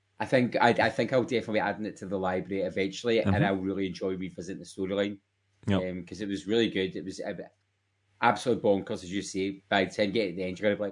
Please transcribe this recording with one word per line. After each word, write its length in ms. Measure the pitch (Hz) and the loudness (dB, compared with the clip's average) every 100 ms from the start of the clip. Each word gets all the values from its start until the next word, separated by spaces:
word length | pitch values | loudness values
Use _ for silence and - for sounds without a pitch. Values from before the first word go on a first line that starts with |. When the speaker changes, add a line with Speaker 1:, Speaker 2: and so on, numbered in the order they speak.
| _ - | _ -8
Speaker 1:
I 60 | 110 | 0
think 300 | 131 120 - | 2 4 4
I, 80 | 117 | 4
I 220 | 113 110 | 6 2
think 220 | - 117 | 2 2
I'll 100 | 131 | 2
definitely 320 | 113 117 113 | 2 0 0
be 60 | 107 | 0
adding 260 | 95 101 107 | 0 -2 -6
it 100 | - | -8
to 80 | 95 | -6
the 120 | 98 | -2
library 440 | 92 92 87 98 | 0 -2 -2 -2
eventually, 580 | 90 90 95 - 120 113 | -2 0 -2 -2 0 2
and 140 | 101 | 4
Speaker 2:
Mm-hmm. 100 | 98 | 4
Speaker 1:
I'll 120 | 98 98 | 4 2
really 300 | 95 95 95 | 0 -2 -2
enjoy 300 | 85 98 92 | -2 -4 -4
revisiting 420 | 92 98 87 95 | -6 -8 -10 -10
the 60 | 87 | -10
storyline. 500 | - 95 101 101 104 _ _ _ _ - | -6 -2 0 -2 -4 _ _ _ _ 0
Speaker 2:
Yep. 140 | 98 | 0
Speaker 1:
Um, 220 | 92 90 | 0 -6
'cause 160 | 87 92 | -8 -8
it 80 | 104 | -6
was 180 | 98 95 | -6 0
really 220 | 113 110 | 2 2
good. 260 | 101 95 - | 2 -2 -4
It 80 | |
was, 160 | 87 - | -8 -8
uh, 120 | 101 90 - _ _ _ _ _ _ - | -8 -8 -12 _ _ _ _ _ _ 2
absolutely 480 | 120 123 131 104 110 | 2 4 2 2 4
bonkers, 360 | 98 90 101 | 2 0 -6
as 80 | 90 | -6
you 100 | 98 | -6
say. 400 | 92 95 98 98 - | -4 -4 -4 -4 0
By 160 | 101 | 2
the 60 | 95 | 2
time 160 | - 104 | 0 0
you 60 | |
get 180 | 113 98 | 0 -2
to 60 | 87 | -2
the 80 | |
end, 140 | 92 90 | -6 0
you're 120 | 104 | 0
gonna 60 | 101 | 0
be 60 | 101 | -2